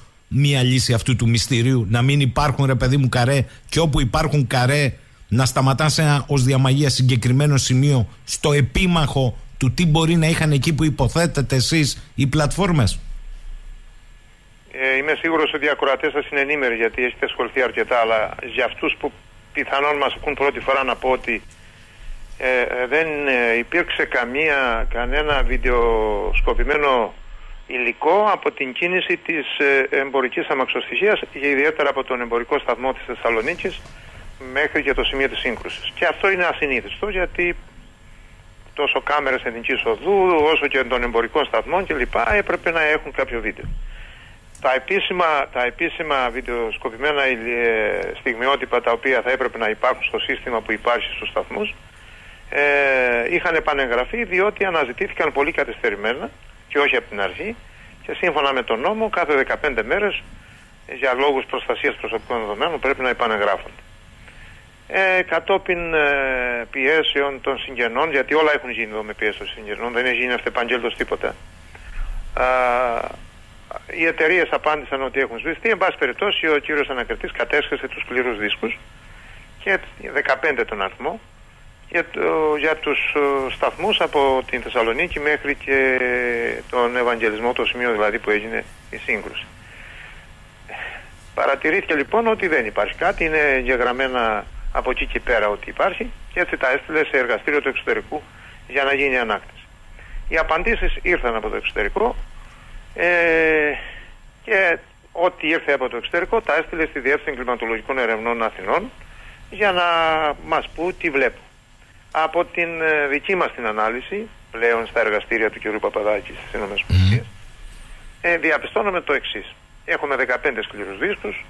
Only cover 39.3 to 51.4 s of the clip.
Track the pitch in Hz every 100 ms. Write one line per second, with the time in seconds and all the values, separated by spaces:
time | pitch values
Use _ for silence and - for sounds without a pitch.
39.3 | 127 127 117 110 123 117 110 147 196 185
40.3 | 165 151 156 143 135 120 123 120 117 117
41.3 | 156 135 113 117 175 190 151 123 - -
42.3 | 208 196 170 175 165 151 151 151 139 135
43.3 | 117 107 - - - - - - - -
44.3 | - - - 135 131 - 190 - 185 165
45.3 | 147 135 131 123 - 170 - 156 139 123
46.3 | 127 120 120 113 107 127 113 147 147 135
47.3 | 120 117 120 117 113 104 92 90 - 127
48.3 | 113 127 139 127 123 117 117 135 127 120
49.3 | 127 123 113 110 107 127 123 - 110 -
50.3 | 127 - 117 107 107 120 120 - - 104
51.3 | -